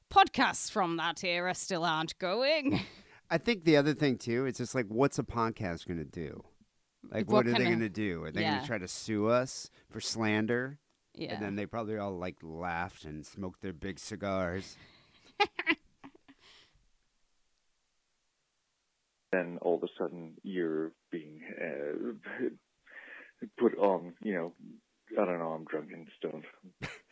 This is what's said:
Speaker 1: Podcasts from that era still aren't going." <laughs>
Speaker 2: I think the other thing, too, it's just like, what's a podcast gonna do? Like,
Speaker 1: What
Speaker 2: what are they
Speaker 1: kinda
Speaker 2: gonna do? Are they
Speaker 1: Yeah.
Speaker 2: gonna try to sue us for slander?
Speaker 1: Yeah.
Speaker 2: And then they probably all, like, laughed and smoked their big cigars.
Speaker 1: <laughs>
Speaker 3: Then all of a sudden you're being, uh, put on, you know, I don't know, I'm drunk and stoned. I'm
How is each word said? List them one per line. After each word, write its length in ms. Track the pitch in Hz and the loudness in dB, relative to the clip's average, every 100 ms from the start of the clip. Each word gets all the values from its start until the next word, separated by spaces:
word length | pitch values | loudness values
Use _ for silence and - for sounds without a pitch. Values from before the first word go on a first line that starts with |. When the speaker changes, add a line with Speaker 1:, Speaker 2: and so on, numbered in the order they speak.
| - | 4
Speaker 1:
Podcasts 580 | 392 381 - 226 - - | 6 6 6 2 2 -2
from 260 | 220 175 165 | 0 2 2
that 260 | 165 160 | 0 -2
era 320 | 185 175 180 175 | 0 0 0 -2
still 280 | - 175 | -2 0
aren't 320 | 170 156 160 - | 2 0 -2 -2
going." 600 | 180 214 269 311 277 - - - - | -2 2 2 4 2 0 -2 -12 -20
<laughs> 240 | - - | -20 -2
Speaker 2:
I 80 | 165 | 0
think 260 | - 202 | 2 2
the 120 | 160 147 | 8 8
other 160 | 143 | 8
thing, 220 | 143 147 120 | 4 2 2
too, 280 | 120 120 135 | 0 0 0
it's 120 | - | -2
just 180 | 120 131 | -2 -2
like, 100 | 104 | 0
what's 320 | 110 139 - | 4 4 2
a 60 | |
podcast 640 | 120 113 113 107 98 82 - | -2 0 0 0 -4 -4 -4
gonna 160 | 85 | -6
do? 400 | 71 85 73 - - _ _ _ _ _ - | -6 -6 -8 -8 -18 _ _ _ _ _ -8
Like, 160 | 110 107 | -4 4
Speaker 1:
What 180 | - 120 | 4 6
Speaker 2:
what 0 | |
are 20 | |
they 60 | 117 | 4
Speaker 1:
kinda 60 | 123 | 4
Speaker 2:
gonna 160 | 113 110 | 2 0
do? 340 | 95 104 85 | 0 -2 -2
Are 80 | 78 | -4
they 120 | 85 | -2
Speaker 1:
Yeah. 160 | 151 135 | 0 -2
Speaker 2:
gonna 80 | 139 | -2
try 100 | 107 | 0
to 80 | 90 | 0
sue 400 | - - 107 107 | -2 -2 2 6
us 460 | 123 131 - - _ _ | 6 4 -6 -12 _ _
for 100 | 110 | -6
slander? 800 | - 113 107 107 110 120 131 143 _ _ _ - | -4 0 4 4 4 2 0 -8 _ _ _ -10
Speaker 1:
Yeah. 180 | 165 | -8
Speaker 2:
And 80 | - | -6
then 140 | 101 101 | -4 -4
they 100 | 101 | -4
probably 300 | 117 107 107 | -4 -4 -4
all, 180 | 101 90 | -4 -4
like, 200 | 90 - | -6 -8
laughed 600 | 80 80 87 85 90 - | -12 -6 -4 -2 -4 -8
and 220 | 78 76 73 | -12 -10 -12
smoked 340 | - 92 - | -10 -10 -8
their 100 | 98 | -10
big 260 | 78 98 90 | -8 -8 -8
cigars. 800 | - 101 98 95 87 95 - - - - _ _ - - | -10 -6 -2 0 0 -2 -8 -16 -20 -20 _ _ -16 -2
Speaker 1:
<laughs> 60 | 415 - 320 - _ _ 277 - _ - - - _ _ _ _ _ _ _ _ _ _ _ _ _ _ _ _ _ _ _ _ _ _ _ _ _ _ - | -2 -2 -2 -2 _ _ -20 -20 _ -20 -20 -20 _ _ _ _ _ _ _ _ _ _ _ _ _ _ _ _ _ _ _ _ _ _ _ _ _ _ -2
Speaker 3:
Then 260 | 92 87 87 | 0 0 -2
all 120 | 87 82 | 2 2
of 60 | |
a 60 | 90 - | 0 -4
sudden 360 | 87 85 80 - | -6 -6 -14 -12
you're 480 | 98 90 82 78 80 - - | -6 -2 0 0 -2 -6 -10
being, 300 | 85 76 78 80 - | -10 -10 -16 -14 -8
uh, 520 | 87 69 73 - 120 110 - 123 123 - _ _ _ - - - - - 113 - | -6 -4 -4 -4 -6 -8 -10 -4 -4 -6 _ _ _ -20 -18 -20 -20 -16 -14 2
put 180 | 117 - | 2 4
on, 360 | 101 90 87 85 | 2 2 -2 -8
you 100 | - | -4
know, 200 | 90 85 - - - _ _ - 110 | -2 -4 -8 -20 -20 _ _ -6 0
I 40 | |
don't 160 | 95 87 | 0 0
know, 80 | 82 | -2
I'm 160 | 80 | -6
drunk 240 | 78 78 76 | -6 -6 -6
and 140 | 85 80 - | -14 -16 -8
stoned. 280 | 80 78 - - 92 - | -8 -8 -14 -20 -20 -12
I'm 60 | - - _ | -12 -12 _